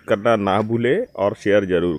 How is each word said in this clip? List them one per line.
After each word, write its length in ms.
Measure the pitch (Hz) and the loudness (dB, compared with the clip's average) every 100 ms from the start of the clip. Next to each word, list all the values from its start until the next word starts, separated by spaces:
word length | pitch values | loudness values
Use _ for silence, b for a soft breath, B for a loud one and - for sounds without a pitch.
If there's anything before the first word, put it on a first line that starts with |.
| - | -2
करना 260 | 110 113 113 | -2 0 0
ना 220 | 101 98 | 0 0
भूलें 440 | 110 117 120 175 170 - | 0 -2 0 -2 -4 -4
और 180 | 98 | -4
share 320 | - 104 101 95 | -2 2 2 2
ज़रूर 320 | 87 87 | 0 0